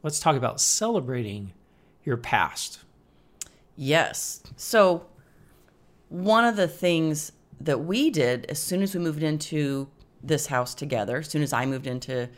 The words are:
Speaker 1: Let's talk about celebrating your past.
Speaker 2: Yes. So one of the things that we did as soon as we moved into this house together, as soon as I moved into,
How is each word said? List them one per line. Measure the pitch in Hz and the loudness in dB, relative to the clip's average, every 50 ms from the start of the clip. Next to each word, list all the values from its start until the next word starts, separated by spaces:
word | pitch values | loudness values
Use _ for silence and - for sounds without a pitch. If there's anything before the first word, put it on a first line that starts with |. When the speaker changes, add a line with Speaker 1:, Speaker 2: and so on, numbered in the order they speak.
Speaker 1:
Let's | - 151 147 - | -8 -6 -6 2
talk | - 170 151 | 2 2 2
about | 127 120 113 - - | 4 0 -2 0 0
celebrating | - - - - 214 226 233 185 127 123 131 123 117 104 101 104 101 98 - - _ _ _ _ _ _ _ _ | 0 0 2 0 0 0 0 0 -2 -2 -4 -4 -4 -6 -6 -8 -10 -12 -14 -20 _ _ _ _ _ _ _ _
your | _ - 120 | _ -4 -4
past. | 117 - - - 107 85 - - - - - - - - _ _ _ _ _ _ _ _ _ _ _ - - _ _ _ _ _ | -4 0 0 2 2 2 0 -2 -8 -10 -10 -10 -16 -20 _ _ _ _ _ _ _ _ _ _ _ -18 -18 _ _ _ _ _
Speaker 2:
Yes. | - 139 135 151 165 147 58 - - - - - - _ - - | -6 0 2 2 2 2 0 -4 -8 -8 -8 -10 -12 _ -20 -16
So | - - - - 220 196 185 175 170 - - - - _ _ _ _ - _ _ _ _ _ _ _ _ _ _ _ _ _ | -12 -6 2 4 6 6 6 4 2 -2 -12 -20 -20 _ _ _ _ -20 _ _ _ _ _ _ _ _ _ _ _ _ _
one | - 175 180 208 220 226 233 | -10 -2 2 4 6 6 6
of | 240 220 | 4 4
the | 202 185 | 2 0
things | 160 151 - - 175 170 160 160 156 151 151 - - - _ _ _ - - | 0 0 0 2 2 4 4 2 2 0 -2 -4 -10 -14 _ _ _ -20 -6
that | 143 151 139 117 147 | -2 0 0 0 0
we | 170 196 247 294 320 | -2 0 2 2 2
did | 233 156 131 120 123 123 123 - | 4 4 2 2 2 0 -4 -8
as | 147 147 | -6 -6
soon | - - 180 185 | -4 -2 0 0
as | 196 196 196 | 0 0 -2
we | 175 | -2
moved | 175 165 151 151 | -2 -2 -2 0
into | 160 156 156 151 151 - 160 151 147 139 139 135 135 139 _ _ - _ _ _ - | -2 -2 -2 -2 -4 -4 -2 -2 0 0 -2 -4 -6 -8 _ _ -20 _ _ _ -2
this | - 156 147 151 - | 0 0 0 0 0
house | 143 123 123 - - | -2 -2 -2 -2 -6
together, | - - 143 135 113 101 101 120 143 | -10 -6 -4 -2 -2 -2 -2 -4 -4
as | 156 - | -6 -4
soon | - 151 147 | -2 -2 0
as | 139 | 0
I | 139 117 127 | 0 0 0
moved | 135 135 131 - | -2 -4 -4 -6
into, | 131 127 127 - - 131 123 120 120 - | -6 -8 -8 -8 -6 -4 -4 -4 -6 -10